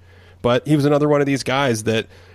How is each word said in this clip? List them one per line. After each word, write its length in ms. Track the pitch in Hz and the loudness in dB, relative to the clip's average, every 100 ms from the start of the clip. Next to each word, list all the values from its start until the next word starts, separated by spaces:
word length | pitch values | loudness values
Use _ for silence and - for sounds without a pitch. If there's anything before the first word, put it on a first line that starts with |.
| - - - - | -20 -20 -20 -6
But 260 | 120 123 - | 0 0 2
he 80 | 151 | 0
was 100 | 143 | 2
another 240 | 147 147 | 2 2
one 100 | 147 | 0
of 80 | 139 | 0
these 160 | 135 | -2
guys 400 | 117 131 139 113 | -4 -2 -2 -2
that, 240 | 113 110 104 - - | -2 -4 -4 -14 -20